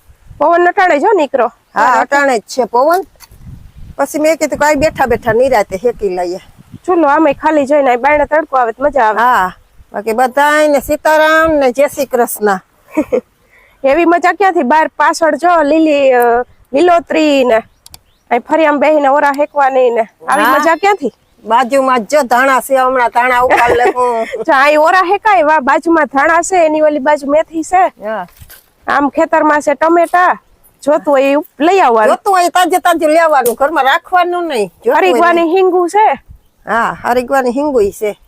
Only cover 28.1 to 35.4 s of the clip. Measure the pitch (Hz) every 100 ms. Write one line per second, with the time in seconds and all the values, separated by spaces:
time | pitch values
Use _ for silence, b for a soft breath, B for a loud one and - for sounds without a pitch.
28.1 | 214 175 - - - _ _ - 254 285
29.1 | 294 320 320 302 294 294 285 320 339 330
30.1 | 359 359 214 _ _ _ _ - 311 302
31.1 | 269 277 285 359 - 311 381 285 226 214
32.1 | 359 415 370 349 359 359 359 349 339 311
33.1 | 320 330 285 240 233 277 320 262 330 -
34.1 | 359 349 349 339 254 196 _ 226 302 370
35.1 | 240 339 339